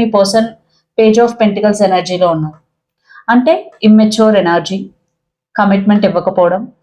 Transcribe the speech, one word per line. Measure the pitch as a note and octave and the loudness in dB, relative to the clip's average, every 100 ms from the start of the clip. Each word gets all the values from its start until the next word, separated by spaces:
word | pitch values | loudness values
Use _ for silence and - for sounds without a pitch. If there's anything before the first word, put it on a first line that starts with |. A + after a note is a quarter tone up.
మీ | A3+ G#3+ | 0 0
పర్సన్ | G3 A3+ A3+ - _ _ _ - | 0 0 -4 -8 _ _ _ 0
Page | A3 G#3+ A#3+ | 2 2 0
of | A#3 | 0
Pentacles | G#3+ G3 G#3 G3+ G3 | -2 0 -2 0 0
ఎనర్జీలో | F#3 F3+ F3+ F3+ D#3+ | 0 -4 -2 -2 -2
ఉన్నారు. | D#3 - _ _ _ _ _ - - | -6 -10 _ _ _ _ _ -12 -2
అంటే | A#3+ B3+ E4 - - G#3+ | 0 2 -2 -4 -2 2
ఇమ్మెచ్యూర్ | G#3+ G#3+ G#3+ A3 G#3 | 4 4 2 2 2
ఎనర్జీ, | F3 E3+ E3 F#3+ - _ _ _ _ _ _ - | 0 -2 -4 -8 -10 _ _ _ _ _ _ -4
కమిట్మెంట్ | G3+ G3 G3+ G#3 G3 | 0 0 0 0 0
ఇవ్వకపోవడం, | F3 F3 F#3 F3 F#3 B3 - | -2 -4 0 0 -2 -6 -16